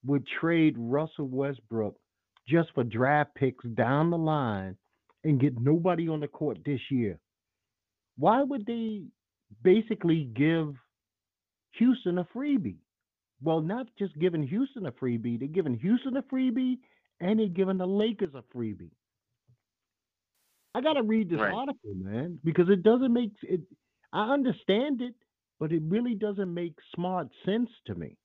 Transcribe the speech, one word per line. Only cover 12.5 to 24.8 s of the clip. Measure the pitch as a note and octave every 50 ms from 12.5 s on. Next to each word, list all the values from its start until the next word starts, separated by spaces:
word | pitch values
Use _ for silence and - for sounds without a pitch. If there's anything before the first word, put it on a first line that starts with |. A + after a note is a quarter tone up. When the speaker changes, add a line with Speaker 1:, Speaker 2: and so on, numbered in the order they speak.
| C#4+ B3 D#3 G#2+ F2+ - _ _ _ _ _ _ _ _ _ _ _ _
Speaker 1:
Well, | B2 D#3+ D#3+ E3
not | D#3 E3 G3+ B3 C4 A3 _ -
just | G3+ F#3 D3+ D3
giving | E3+ F#3 E3+ D#3+ D3
Houston | B2+ E3 A3 C#4 C4+ - A#3+ F#3+
a | D3
freebie, | - _ C3+ B2+ A#2+ A2+ G#2+ A#2+ A#2 A2
they're | C3 C#3+
giving | D#3 F#3+ E3+ D3 B2 A2+
Houston | A#2+ F3+ A#3+ B3 - C4+ A#3+
a | C#4
freebie | C4 _ C4 C4 C4 B3+ A3 C4 B3+ B3+ B3+ B3+ _ _ _ _ _ _ _ _
and | F3 F3+ A3 A3
they're | A3 G3
giving | E3+ F3+ F#3+ F#3+ F#3+ F#3
the | F#3
Lakers | F3+ G3 G3+ G#3 A3+ A3+ - G#3 E3 C3+
a | C3 - _ -
freebie. | B2 A#2 A2 G2+ F2 F2+ D#2+ _ _ _ _ _ _ _ _ _ _ _ _ _ _ _ _ _ _ _ _ _ _ _ _ _ _ _ _ _ _ _ _ _ _ _ _ _
I | A#3
gotta | B3+ D#4 D#4 C#4+
read | A#3 G#3+ A3 A3+ G#3+ E3
this | E3+ -
Speaker 2:
Right. | G#3+ G3+ F#3
Speaker 1:
article, | A3 C4 C#4+ C#4 - - G#2+ G2
man, | F#2 F#2 F#2+ G#2 A2+ C#3 F3 E3+ - -
because | E3 D#3 F3+ F3 F3
it | G3+ F#3
doesn't | E3+ G#3+ A3+ B3+ C4 C4
make | A#3 A#3+ B3 G#3 G3+ _
it. | - - G3 F3 C#3+ _ - _ _ _ _ _ _ _
I | - F#3+ G#3 A3+
understand | C#4 D4 C4+ B3+ F3+ - - - F#3+ G#3+